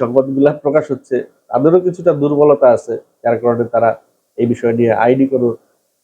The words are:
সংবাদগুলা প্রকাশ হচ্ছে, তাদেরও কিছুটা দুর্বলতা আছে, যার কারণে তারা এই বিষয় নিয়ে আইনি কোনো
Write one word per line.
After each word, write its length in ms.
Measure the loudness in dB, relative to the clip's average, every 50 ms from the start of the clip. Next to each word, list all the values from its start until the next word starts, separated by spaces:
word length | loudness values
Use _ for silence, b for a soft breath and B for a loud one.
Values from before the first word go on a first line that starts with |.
সংবাদগুলা 500 | -4 -2 0 0 0 0 0 0 0 0 0 -2 -4
প্রকাশ 200 | -2 0 0 -2 -2 -6
হচ্ছে, 240 | -8 -6 _ -6 -6 -6 -8 _ _ _ _
তাদেরও 300 | -4 0 2 2 2 2 2
কিছুটা 260 | 0 -4 -2 -2 -2 0 0 -2
দুর্বলতা 460 | -2 0 2 2 2 4 4 4 2 2
আছে, 180 | 2 -2 -6 -10 -10 -10 _ _ _ -4
যার 140 | -4 -2 0
কারণে 240 | 0 0 0 0 -2 -2 -2
তারা 160 | 0 0 0 0 -2 _ _ _ _ _ _ _ -4
এই 60 | -2 -2 -2
বিষয় 220 | -2 -2 -2 0 0
নিয়ে 140 | 0 0 2 2 2
আইনি 220 | 2 2 2 0
কোনো 220 | 0 0 -2 -2 -2 -4 -6 _ _ _ _ _ _ _ _